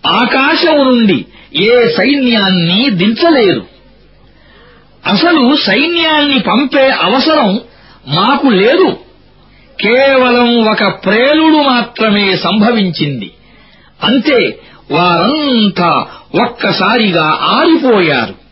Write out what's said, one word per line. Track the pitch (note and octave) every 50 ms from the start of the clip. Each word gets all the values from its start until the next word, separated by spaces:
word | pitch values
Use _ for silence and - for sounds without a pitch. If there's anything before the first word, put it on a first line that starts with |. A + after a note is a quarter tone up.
| -
ఆకాశం | - E3+ G#3 B3 A#3+ - C4+ C4 D4 E4 D#4 - E4 D#4 D4 C4+
నుండి | C4 B3+ A#3+ A3+ G3+ F3+ A#2+ - - - - - - -
ఏ | D3 F#3 A3 A#3+ B3 A#3 G3
సైన్యాన్ని | - - A3 B3+ C#4+ C#4+ C4 B3 A#3 G#3+ G3 - F#3 F3+ E3+ E3 F3 G3+ B3 C#4+
దించలేదు. | G#3+ E3+ F3 G#3+ A#3 - F4 E4+ D#4+ C4+ A3+ F#3+ D3+ A#2 F#2+ - - - _ - - _ _ _ _ _ _ - _ _ - - - - - - - - _ _ - _ -
అసలు | - F#3+ G3+ D4+ F4 E4+ D#4 B3+ A#3+ C#4+
సైన్యాన్ని | - - - F#3+ A3 D4+ E4 F4 E4+ E4 D#4+ D#4 D4+ D4 C#4+ C#4 C4
పంపే | F#3 - F3+ A#3 D4 C4 - C#4+ C4+ C4
అవసరం | B3+ - D#3 F3+ A3 C4+ - D4+ D#4 D4+ C4+ G3+ F#3 A3+ - - - - - - - - _ C3
మాకు | C#3 E3 G3 B3 C#4+ D4 -
లేదు. | C4+ A3+ F#3 G3 A#3 C#4+ F4+ F#4+ C4 - - - - _ _ _ _ _ _ _ _ _ _ - - - -
కేవలం | - G3+ A#3 B3+ C#4 C#4 C4+ C4 B3+ B3 A#3+ A#3+ A#3+ A#3 A#3+ A#3+ A3+
ఒక | G#3+ G#3+ A3 G#3+ G3+ - - -
ప్రేలుడు | F#3+ G3+ A3 B3 C#4 D4+ D#4 D#4+ D#4+ D#4 D4+ D4
మాత్రమే | C#4 B3+ A#3+ A3+ - - - A3+ A3 G3+ G#3 G3+ G3 F#3
సంభవించింది. | E3 - E3+ F#3+ A3 G#3 A#3 A#3+ A3+ G3+ F#3 D#3+ - D#3 C#3+ C#3 A#2+ G2+ F2 - _ - - - - - - - - - - _ _ -
అంతే, | - A#3 C#4 - D#4 C#4+ A#3 F3+ A#2+ A2 - - - - - - -
వారంతా | C3+ D#3+ F3 F3+ F3 E3 F3 G#3+ C#4+ D#4 D4+ C#4+ B3+ A#3 G#3+ G3+ D#3+ - F3+ E3+ D3+ C3 - - - - - - - E3 A#3+
ఒక్కసారిగా | B3+ - - - - - - F#3+ F#3+ A3+ B3 A3 G3+ E3+ E3+ D#3 D#3 D3+ - -
ఆరిపోయారు. | D#3 F#3+ B3 D#4 E4+ D#4+ C4+ C#4 C4 A#3 G3+ F3+ D#3 C#3+ B2+ A2+ G2+ G2 - - -